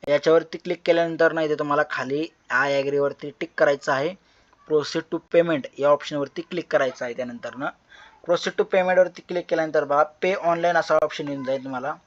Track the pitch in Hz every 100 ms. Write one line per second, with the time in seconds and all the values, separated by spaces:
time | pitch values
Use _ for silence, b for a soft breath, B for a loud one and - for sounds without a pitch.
0 | - 143 - 165 160 175 - 175 - 170
1 | 170 165 165 160 156 147 151 143 151 -
2 | 131 143 160 _ _ 123 143 143 139 143
3 | 143 139 147 139 165 - 151 143 - 135
4 | 151 196 b b b _ _ 156 143 165
5 | 160 165 _ 170 170 156 123 - 139 147
6 | - 147 139 - 165 175 156 151 135 127
7 | 127 120 123 120 120 123 147 - _ B
8 | B B - 170 - - 202 196 180 180
9 | 180 175 - 175 170 170 160 156 143 143
10 | 147 - 185 190 165 170 170 170 156 156
11 | 151 - 147 139 131 135 131 131 131 165